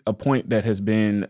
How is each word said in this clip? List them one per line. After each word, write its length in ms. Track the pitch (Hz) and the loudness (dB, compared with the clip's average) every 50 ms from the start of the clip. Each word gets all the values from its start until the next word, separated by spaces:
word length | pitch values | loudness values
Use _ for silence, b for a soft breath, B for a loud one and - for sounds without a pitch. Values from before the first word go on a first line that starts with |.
| - | -4
a 60 | 110 101 | -6 -4
point 360 | - - 139 135 123 - - | -2 0 0 0 0 0 0
that 120 | 117 107 101 | 0 0 2
has 160 | 113 104 95 | 0 -2 0
been 480 | 101 107 110 110 107 107 104 101 - | 0 0 2 2 2 2 0 0 -2